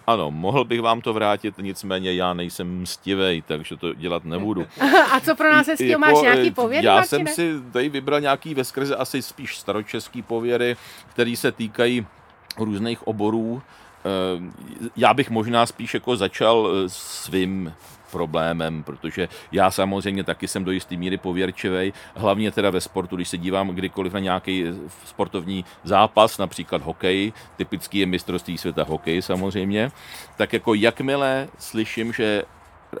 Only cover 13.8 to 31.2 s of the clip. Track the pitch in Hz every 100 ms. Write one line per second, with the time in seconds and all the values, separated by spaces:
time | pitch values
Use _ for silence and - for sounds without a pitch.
13.8 | - - 92 95 92 90 90 - 69 -
14.8 | 117 110 113 123 139 113 110 120 117 -
15.8 | 117 113 - 120 95 - 113 113 104 95
16.8 | 95 - - - - 95 92 95 85 80
17.8 | - - - 90 82 80 82 85 80 80
18.8 | 76 69 80 95 85 - - 90 92 -
19.8 | 98 98 98 98 87 82 95 104 92 92
20.8 | - 87 90 92 95 90 92 92 104 92
21.8 | 95 - - - 107 98 107 101 101 90
22.8 | - - 87 90 87 87 92 95 98 92
23.8 | 92 - 92 98 95 90 - 92 85 90
24.8 | 78 - - - 101 98 85 95 90 -
25.8 | 82 98 107 - 110 - 95 - 82 85
26.8 | 73 - 92 95 104 - - - 90 90
27.8 | - 101 92 90 - 87 - 85 90 82
28.8 | 76 78 - 85 - 92 95 98 95 104
29.8 | 123 - - - - - 107 113 - 110
30.8 | 113 - 131 143